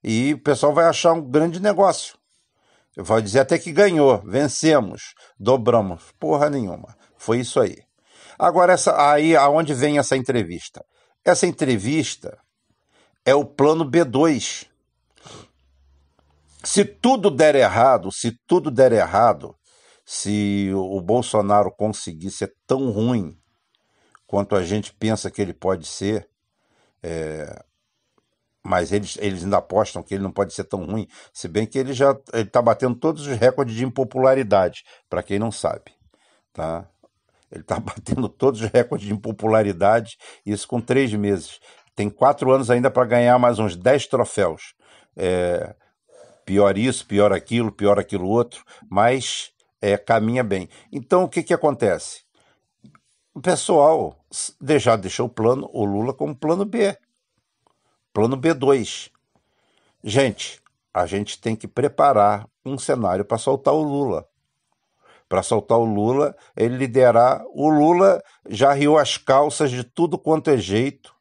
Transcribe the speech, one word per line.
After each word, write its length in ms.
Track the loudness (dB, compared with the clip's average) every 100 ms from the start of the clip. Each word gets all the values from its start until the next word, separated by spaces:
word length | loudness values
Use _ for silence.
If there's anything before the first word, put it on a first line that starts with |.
E 320 | -2 -2 0
o 40 | -2
pessoal 340 | -2 2 2
vai 120 | 4
achar 280 | 2 4 2
um 80 | 2
grande 400 | 0 0 0 -2
negócio. 560 | -2 2 2 2 -10 _ _ _ _ _ _ _ _ -16
Vai 240 | 0 0
dizer 200 | 2 0
até 180 | 2 -2
que 140 | -2
ganhou, 500 | 2 4 6 4 4
vencemos, 920 | -2 -4 -2 0 2 2 0 -12 -18 _ _ _
dobramos. 640 | 0 2 4 2 0 -8 -16 _
Porra 300 | -4 0 0
nenhuma. 480 | -2 -8 -10 -18 _ _ _
Foi 240 | -4 -4
isso 200 | -2 -2
aí. 180 | -2 -4 _ _ _ _ -20 0
Agora, 340 | 0 4 4
essa, 380 | 4 2 4 4
aí 240 | 4 4
aonde 400 | 6 6 2 0
vem 240 | -2 0 0
essa 180 | 0 -2
entrevista? 680 | 0 -2 -2 -10 -16 -20 -20 _ _ _
Essa 220 | 0 2 0
entrevista 920 | -2 -2 0 0 -2 -4 -8 -14 -18 _ _ _ _ _ _ _ _
é 100 | 2
o 100 | 2
plano 400 | 0 0 2 2
B 200 | 0 0
dois. 600 | 0 2 0 0 -6 -12 -18 _ _ _ _ _ -20 -20 -20 _ _ _ _ _ _ _ _ _ _ _
Se 220 | -4 0
tudo 460 | 0 0 0 2 0
der 240 | 4 4
errado, 560 | 6 4 4 4 4 -2
se 260 | -6 -8 -8 _
tudo 240 | 0 0
der 220 | 2 4
errado, 640 | 4 2 2 2 2 -8 -20 _ _ _ _
se 680 | _ -8 -4 -2 0 -2 -2
o, 220 | -4 -4 -6
o 40 |
Bolsonaro 680 | 0 -2 2 0 2 2 2
conseguir 600 | -2 -6 -6 -12 -12 -12
ser 240 | -8 -10 _ -4
tão 240 | -4 -2
ruim 460 | -2 -2 -2 -6 -14 _ _ _ _ _ _ _ _ _
quanto 300 | -4 0 -2
a 60 |
gente 300 | -2 -6 -8
pensa 380 | _ -4 -4 -6
que 100 | -6
ele 140 | -8
pode 320 | -4 -4 -4 -8
ser, 420 | -8 -6 -6 -10 _ _ _ _ _ _ _
é, 600 | -12 -10 -8 -10 -14 -18 _ _ _ _ _ _ _ _ _ _
mas 280 | -2 -2 0
eles, 240 | -4 -4 -6
eles 240 | -6 -6
ainda 140 | -2 -2
apostam 440 | 0 -2 -2 -6
que 120 | -10
ele 100 | -8
não 80 | -6
pode 200 | -4 -6
ser 120 | -6
tão 200 | -8 -8
ruim, 240 | -6 -8 -10 -16 -20
se 140 | -16 -6
bem 200 | -4 -4
que 120 | -6
ele 140 | -6
já, 240 | 2 2 2 -4
ele 140 | -6 0
tá 140 | 2
batendo 360 | 2 2 -2 -2
todos 300 | -4 -4 -8
os 120 | 2
recordes 380 | 2 2 -6 -4
de 80 |
impopularidade, 1000 | -6 -4 -4 2 2 2 2 2 2 -4 _ _ _
pra 140 | -8
quem 160 | -4 -4
não 140 | -4
sabe, 400 | -4 -6 -6 -16 _ _ _ _ _ _
tá? 360 | -10 -8 -8 -12 _ _ _ _ _ _
Ele 120 | -20
tá 160 | -8 -8
<laughs> 20 |
batendo 480 | -8 -14 -6 -4 -4
todos 320 | _ 0 0
os 100 | 0
recordes 360 | 0 0 -4 -6
de 80 |
impopularidade, 1040 | -8 -8 -6 2 2 2 0 2 2 -2 -18 -20 -18
isso 220 | -8 -8 -6
com 140 | -8
três 320 | 0 0 0
meses. 460 | -2 -2 -2 -6 -20 _ _ _
Tem 160 | -6 -6
quatro 400 | 0 0 2 2
anos 200 | 2 2
ainda 200 | 0 2
pra 140 | 0
ganhar 340 | 0 2 4 4
mais 200 | 4 2
uns 180 | -4 0
dez 300 | 0 0 0
troféus. 680 | -2 -2 -2 -2 -4 -16 _ _ _ _ -6
É, 580 | -2 -2 -2 -4 -6 -16 _ _ _ _ -20 _
pior 320 | -2 2 4 2
isso, 300 | -2 -4 -4
pior 260 | 2 2
aquilo, 400 | 2 -2 -4 -4
pior 260 | -2 0 2
aquilo 300 | 0 -6 -2
outro, 340 | -2 -2 -8 _ -20 -6
mas, 600 | 0 2 0 -6 -10 -14 _ _ _
é, 160 | -2 -2
caminha 480 | 0 0 0 -4
bem. 240 | -4 -6 -8 -20 _
Então, 320 | -14 -2 0
o 40 | 0
que 140 | -6
que 120 | -4
acontece? 720 | 0 0 0 -2 -2 -8 -20 _ _ _ _ _ _ _ _ _ _ _ -6
O 40 |
pessoal 760 | -4 -2 2 4 4 4 -2 -10 _
s-, 220 | -14 -14 _
de-, 200 | 0 2
já 180 | 2 0
deixou 300 | -2 -6 -6
o 20 |
plano, 400 | 0 0 0 -4
o 140 | -4
Lula 300 | -2 -2 -4
como 200 | -6 -8
plano 300 | -6 -4 -2
B. 320 | -2 -2 -2 -4 _ _ _ _ _ _ _ _ _ _ _
Plano 240 | -2 0
B 200 | 0 -2
dois. 560 | 0 2 0 0 -12 -16 _ _ _ _ _ _ _ _ _
Gente, 560 | -2 0 0 -2 -14 -16 _ _ _
a 100 | -4
gente 340 | -4 -4 -8 -8
tem 160 | -8
que 140 | -8 -8
preparar 800 | -4 -4 2 2 4 2 0 -8 _
um 140 | -12 -10
cenário 480 | -4 -2 -2 -2 -4
pra 100 | -4
soltar 380 | -2 0 0
o 80 | 0
Lula. 440 | -2 -4 -4 -6 -10 _ _ _ _ _ _ _ _ _ _
Pra 140 | -4
soltar 340 | 0 -2 2 2
o 80 |
Lula, 500 | 2 0 0 0 -2 -6 _ -4
ele 220 | -4 -2
liderar. 640 | -2 4 4 6 4 2 -6
O 160 | -2 2
Lula 540 | 4 4 4 4 2 -4 _ -14
já 240 | 0 2
riu 240 | 4 4 4
as 220 | 2 -4
calças 520 | 2 2 2 0 -4
de 140 | -4
tudo 320 | -10 -4 -4 -2
quanto 320 | 0 0 2
é 80 | 0
jeito. 580 | 0 -2 -2 -8 _ _